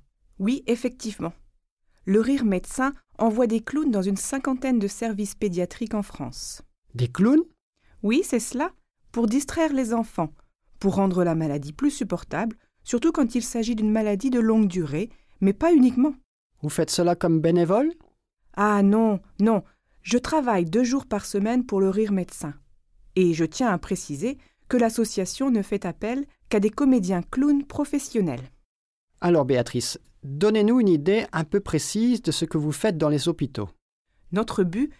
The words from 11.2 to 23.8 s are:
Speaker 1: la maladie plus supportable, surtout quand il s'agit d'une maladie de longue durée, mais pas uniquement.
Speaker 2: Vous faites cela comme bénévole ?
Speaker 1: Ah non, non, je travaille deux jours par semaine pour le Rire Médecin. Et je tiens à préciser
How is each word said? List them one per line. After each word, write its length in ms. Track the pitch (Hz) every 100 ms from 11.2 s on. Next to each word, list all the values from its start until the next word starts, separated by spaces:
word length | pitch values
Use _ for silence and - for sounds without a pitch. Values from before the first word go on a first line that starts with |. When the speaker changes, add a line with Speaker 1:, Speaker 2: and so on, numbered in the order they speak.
Speaker 1:
la 120 | 170 165
maladie 380 | 160 143 143
plus 180 | 151 285
supportable, 680 | 285 - 170 - 147 226 - _ _
surtout 280 | - 240 320
quand 240 | 330 240 247
il 80 |
s'agit 320 | 233 233 220 226
d'une 160 | 214
maladie 400 | 220 214 202 269
de 80 | 247
longue 280 | 220 220 208
durée, 440 | 180 151 147 220 - _ -
mais 140 | 196
pas 180 | 202 330
uniquement. 440 | 330 247 247 294 - _ _ _ _
Speaker 2:
Vous 60 | 147
faites 200 | - 156
cela 260 | - 175 175
comme 260 | 175 160
bénévole ? 520 | 160 175 170 202 302 339 _ _ _ _ _ -
Speaker 1:
Ah 260 | 208 202
non, 380 | 196 214 226 196 - -
non, 240 | 208 214 - _ _ _
je 160 | 170 240
travaille 480 | 254 311 247 196 170
deux 180 | 202
jours 220 | 254 269 -
par 220 | 208 -
semaine 360 | 202 208 254
pour 160 | 247 196
le 120 | 190
Rire 200 | 190 220
Médecin. 440 | 190 175 - 151 147 _ _ _ _ - -
Et 200 | 180 160
je 100 | 160
tiens 220 | - 247
à 100 |
préciser 600 | 175